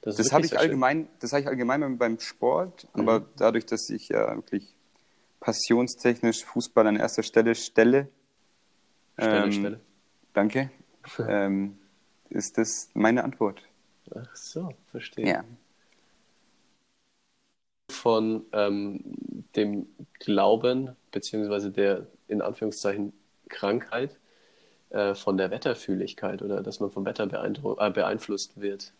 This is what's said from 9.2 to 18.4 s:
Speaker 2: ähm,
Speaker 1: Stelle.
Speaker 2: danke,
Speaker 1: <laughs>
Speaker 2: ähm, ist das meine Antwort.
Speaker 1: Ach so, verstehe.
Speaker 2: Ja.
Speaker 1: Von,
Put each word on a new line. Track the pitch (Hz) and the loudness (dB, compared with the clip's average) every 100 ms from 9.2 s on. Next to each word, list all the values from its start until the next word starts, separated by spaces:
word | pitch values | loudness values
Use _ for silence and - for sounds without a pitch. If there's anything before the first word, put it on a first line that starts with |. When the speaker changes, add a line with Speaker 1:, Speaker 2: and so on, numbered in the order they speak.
| 113 107 101 | 2 4 2
Speaker 2:
ähm, | |
Speaker 1:
Stelle. | 101 101 113 _ _ _ _ _ | 0 -2 -6 _ _ _ _ _
Speaker 2:
danke, | - 104 131 135 - _ _ | 2 2 2 -2 -8 _ _
Speaker 1:
<laughs> | - - 113 | -16 -6 -2
Speaker 2:
ähm, | 104 98 98 101 101 _ _ _ _ _ | 0 0 0 -2 -8 _ _ _ _ _
ist | - - - | -4 -2 0
das | 113 - - | 0 -2 -6
meine | - 107 123 | 2 4 4
Antwort. | 127 - 107 98 - _ _ _ - | 0 -2 -2 -2 -20 _ _ _ -18
Speaker 1:
Ach | - 123 - | -16 -16 -16
so, | - 156 175 - _ | -12 -10 -10 -12 _
verstehe. | 120 - - 113 | -14 -12 -4 -2
Speaker 2:
Ja. | - 113 120 _ _ _ _ _ _ _ _ _ _ _ _ _ _ _ _ _ _ _ _ _ _ _ | -2 -6 -20 _ _ _ _ _ _ _ _ _ _ _ _ _ _ _ _ _ _ _ _ _ _ _
Speaker 1:
Von, | - 120 113 110 110 | -2 2 2 2 -2